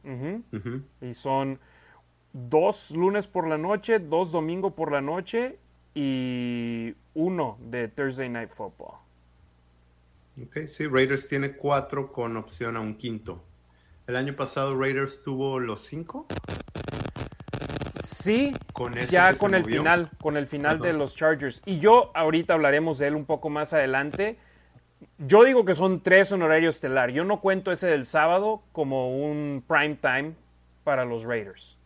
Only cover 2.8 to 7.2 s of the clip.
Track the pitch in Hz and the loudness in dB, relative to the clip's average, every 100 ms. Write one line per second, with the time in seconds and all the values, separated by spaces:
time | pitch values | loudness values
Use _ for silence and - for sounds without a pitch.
2.8 | - 151 185 202 202 180 160 156 170 208 | -2 2 2 0 -2 -4 -2 -2 -2 -2
3.8 | 220 220 160 160 180 165 156 180 190 - | 0 -2 0 -2 0 -2 -2 -2 -4 -4
4.8 | 156 143 139 175 180 233 254 - _ _ | -2 -2 -2 -6 -4 -4 -4 -8 _ _
5.8 | _ 294 139 131 127 123 123 120 117 117 | _ -4 -2 -2 -4 -4 -4 -4 -4 -6
6.8 | 113 - _ 156 | -8 -12 _ -4